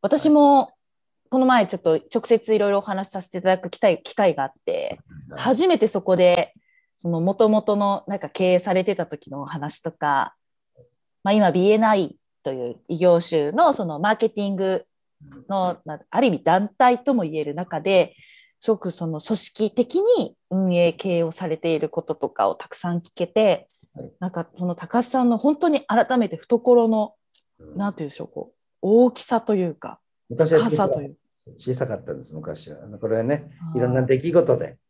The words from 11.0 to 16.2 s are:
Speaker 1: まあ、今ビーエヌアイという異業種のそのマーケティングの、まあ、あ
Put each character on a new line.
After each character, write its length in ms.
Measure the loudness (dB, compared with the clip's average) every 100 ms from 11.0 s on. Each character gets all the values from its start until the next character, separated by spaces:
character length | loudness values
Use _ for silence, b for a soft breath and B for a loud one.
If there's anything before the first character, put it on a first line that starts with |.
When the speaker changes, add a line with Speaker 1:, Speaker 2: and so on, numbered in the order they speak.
| _ _
Speaker 1:
ま 60 | 0
あ、 40 |
今 180 | 2 4
ビ 180 | 4 4
ー 40 |
エ 40 | 4
ヌ 100 | 4
ア 80 | 2
イ 220 | 0 -6 _ _
と 80 | -10
い 200 | -6 -8
う 60 | -10 _
異 100 | 0
業 220 | 4 4
種 320 | 2 -2 0
の 220 | 2 2
そ 120 | 2 -4
の 140 | -4
マ 120 | -2
ー 60 | 0
ケ 120 | -2
テ 120 | -2
ィ 100 | -6
ン 40 | -2
グ 300 | -2 -2 -6 _ _ _ -20 -20 -6
の、 300 | -2 -2 -4 -10
ま 100 | -14
あ、 40 | _
あ 120 | 0